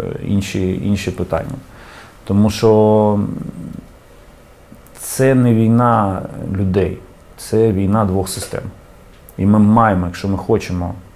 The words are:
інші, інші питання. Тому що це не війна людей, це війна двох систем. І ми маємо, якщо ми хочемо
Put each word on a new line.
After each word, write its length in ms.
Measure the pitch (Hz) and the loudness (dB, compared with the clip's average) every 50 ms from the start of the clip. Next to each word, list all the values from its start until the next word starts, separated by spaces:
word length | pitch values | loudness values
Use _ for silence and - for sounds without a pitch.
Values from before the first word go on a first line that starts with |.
| - 87 - - - | -6 -6 -8 -8 -4
інші, 560 | - 101 101 98 - - 101 92 92 95 - - | -2 -2 -2 -2 -2 -4 -4 -2 -2 -2 -4 -2
інші 260 | 101 101 101 - 92 | -2 -2 -2 -4 -6
питання. 440 | 87 - 95 - 82 80 78 - - - - - - - - - - - - - - - - | -6 -6 -6 -4 -4 -6 -4 -6 -10 -12 -14 -18 -20 -20 -20 -20 -20 -20 -20 -20 -20 -20 -6
Тому 260 | - 98 101 104 107 | -2 2 2 2 2
що 720 | 104 - - 113 110 107 107 107 107 107 107 104 104 101 101 - - - - - - - - - - - - - - - - - - - - - - - - - - - - - - - - - - - | 0 2 4 4 6 6 6 4 4 4 4 2 2 0 -2 -4 -6 -8 -10 -12 -12 -12 -14 -14 -14 -16 -18 -18 -20 -20 -20 -20 -20 -20 -20 -20 -20 -20 -20 -20 -20 -20 -20 -20 -20 -20 -20 -20 -20 -18
це 360 | - - - - 131 131 135 | -14 -10 -2 0 2 4 4
не 200 | 127 123 123 113 | 4 4 4 4
війна 680 | 110 113 110 117 117 123 120 117 107 104 98 92 95 - - - - 82 - 98 | 4 4 4 4 4 4 4 4 2 2 0 -2 -4 -8 -10 -12 -10 -8 -6 -4
людей, 440 | 95 101 95 92 101 92 82 92 - - - - - - - - | -2 -2 0 2 2 0 0 -2 -8 -14 -20 -20 -20 -20 -20 -20
це 360 | - - - - 110 113 113 101 | -20 -10 -2 0 2 2 2 2
війна 320 | 95 98 92 101 113 107 | 0 0 0 2 2 0
двох 240 | 98 92 95 95 - | 0 0 -2 -2 -4
систем. 340 | - 101 - - - - - - - - - - - - - - - - - - - - | -8 -10 -10 -10 -10 -10 -10 -12 -16 -18 -20 -20 -20 -20 -20 -20 -20 -20 -20 -18 -6 -2
І 80 | 95 | 0
ми 120 | 101 104 107 | 2 4 4
маємо, 480 | 104 104 107 117 113 110 98 92 90 | 4 4 4 4 4 4 2 0 -2
якщо 220 | 85 85 - - 98 | -4 -6 -6 -6 -4
ми 100 | 98 92 | -4 -4
хочемо 560 | - - 117 101 - - 92 87 87 87 90 - - - - | -2 -2 -2 -2 0 -4 -6 -6 -6 -6 -8 -10 -16 -20 -20